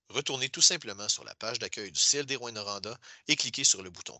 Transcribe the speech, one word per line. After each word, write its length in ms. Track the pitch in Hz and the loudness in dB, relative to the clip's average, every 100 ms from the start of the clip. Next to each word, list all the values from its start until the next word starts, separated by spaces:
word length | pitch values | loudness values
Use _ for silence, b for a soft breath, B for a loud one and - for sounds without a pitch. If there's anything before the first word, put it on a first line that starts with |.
| _ | _
retournez 400 | 107 147 135 135 | -4 -2 -2 -2
tout 140 | 165 | 4
simplement 460 | - 175 120 101 101 | 6 4 -4 -8 -4
sur 140 | - | -4
la 100 | 117 | -4
page 240 | - 110 120 | -8 -6 -4
d'accueil 340 | 101 - 101 | -6 -6 -6
du 80 | 78 | 2
C 180 | - 143 | 4 4
L 80 | 139 | 2
D 100 | 131 | -4
Rouyn-Noranda 640 | 120 110 101 101 98 123 B B B | -6 -8 -6 -6 -8 -10 B B B
et 80 | - | 2
cliquez 280 | 127 117 | 2 2
sur 180 | 139 98 | 4 4
le 80 | 92 | 0
bouton 280 | 87 - - | -12 -16 -12